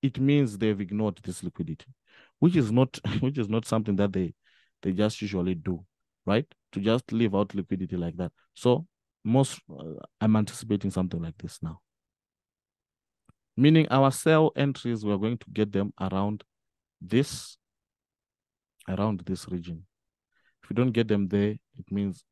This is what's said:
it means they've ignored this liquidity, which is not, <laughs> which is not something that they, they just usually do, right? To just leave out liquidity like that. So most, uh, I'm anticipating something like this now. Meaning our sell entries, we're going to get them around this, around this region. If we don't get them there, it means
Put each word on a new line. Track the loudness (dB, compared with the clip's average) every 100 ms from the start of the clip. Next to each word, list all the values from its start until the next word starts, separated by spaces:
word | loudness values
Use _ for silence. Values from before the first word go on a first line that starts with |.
it | -4 0
means | 2 4 2 0
they've | -2 0
ignored | -2 -2 -4 -4
this | -8 -10
liquidity, | -10 -8 -8 -10 -14 -20 _ _ _ _
which | 4 4
is | 4
not, | 4 2 0 -4
<laughs> | -2
which | -2 -2
is | -2
not | -2 0
something | -2 0 0
that | 0
they, | 0 -4 -6 _ _ _ _
they | -4
just | 0 0 -2
usually | -6 -2 -2
do, | -2 -4 -8 -10 _ _ _
right? | 0 0 0 _ _
To | -4
just | 0 0 0
leave | 0 2
out | 2 0
liquidity | -4 -4 -4 -4 -4
like | -4 -6
that. | -8 -10 _
So | -2 2 2 0 _ _ _
most, | 0 2 2 -2 -16
uh, | -16 -14 -14 -18 _
I'm | 2 2
anticipating | 0 -6 -4 -2 -2
something | -4 -4 -4
like | -8 -10
this | -14 -10
now. | -10 -12 _ _ _ _ _ _ _ _ _ _ _ _ _ _ _ _ _ 2
Meaning | 6 6 6
our | 4 4
sell | 4 4 4 4 2
entries, | -2 -2 -4 -2
we're | 0 0
going | 0 -4
to | -6
get | -2 0
them | 0 -4 -4
around | -4 -2 -2 -4 -10 _ _ _ _ _
this, | -2 0 0 -4 -16 -20 _ _ _ _ _ _ _ _ _ _ _ _ -8
around | -2 -2 -2
this | -6 -8 -6
region. | -10 -8 -12 -16 _ _ _ _ _ _ _
If | -4
we |
don't | 0 2
get | 2 2
them | 2 2
there, | 0 0 -2 _
it | -20 -8
means | -4 -4 -6 _